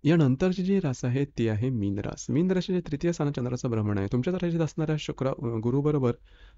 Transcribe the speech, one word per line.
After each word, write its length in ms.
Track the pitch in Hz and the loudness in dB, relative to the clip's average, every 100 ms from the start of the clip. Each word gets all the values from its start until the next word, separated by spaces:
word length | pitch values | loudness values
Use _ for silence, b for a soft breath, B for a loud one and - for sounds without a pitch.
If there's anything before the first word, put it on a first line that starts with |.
| 143 | 4
यानंतरची 580 | 170 139 131 185 185 | 6 6 4 2 0
जी 160 | 185 196 | 0 2
रास 260 | 156 127 127 | 0 -2 -2
आहे, 200 | 127 143 | 0 -2
ती 220 | - 113 | 0 0
आहे 220 | 107 127 | 0 0
मीन 300 | 123 98 101 | 0 0 -2
रास. 260 | - - - | -6 -8 -2
मीन 220 | 123 180 | 0 2
राशीच्या 400 | 185 175 180 170 | 0 0 -2 -2
तृतीय 200 | 147 170 | -2 -2
स्थानात 200 | 170 147 | 0 -2
चंद्राचं 360 | 143 123 127 131 | -2 -4 -4 -2
भ्रमण 280 | 113 104 101 | 0 0 0
आहे. 100 | 98 | 0
तुमच्या 220 | 123 127 | 0 0
राशीत 260 | 180 175 170 | -2 -2 0
असणाऱ्या 360 | 156 - 156 151 | -2 -2 -2 -2
शुक्रा-, 600 | - 147 131 - 120 113 | -4 -4 -2 -2 -4 -2
गुरुबरोबर 520 | 113 135 147 151 127 120 b b b | 0 0 2 2 0 -2 b b b